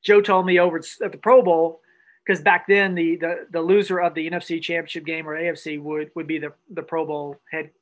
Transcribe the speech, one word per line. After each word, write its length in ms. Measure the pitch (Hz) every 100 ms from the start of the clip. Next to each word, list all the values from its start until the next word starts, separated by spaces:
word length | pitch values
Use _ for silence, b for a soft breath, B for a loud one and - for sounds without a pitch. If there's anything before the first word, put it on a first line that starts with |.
Joe 180 | - 208
told 240 | 208 185
me 140 | 185 180
over 180 | 175 160
at 340 | - - 208
the 60 | 143
Pro 240 | - 254
Bowl, 400 | 190 165 165 160 b b b b
'cause 160 | - 180
back 260 | 151 175 180
then 280 | 202 196
the, 220 | 175 165 165
the, 300 | 165 175 -
the 100 | 165
loser 380 | 170 202 190 180
of 140 | 170
the 120 | 160
N 80 | 160
F 100 | 175
C 160 | - 165
Championship 460 | 165 170 160 170
game 220 | 151 160 156
or 80 |
A 140 | 156 170
F 80 | 151
C 200 | 156 151
would, 340 | 147 151 151
would 120 | 170 151
be 120 | 160
the, 140 | 147 _ _
the 120 | 170
Pro 220 | 156 165
Bowl 320 | 160 147 143 143 _
head, 200 | 160 156 _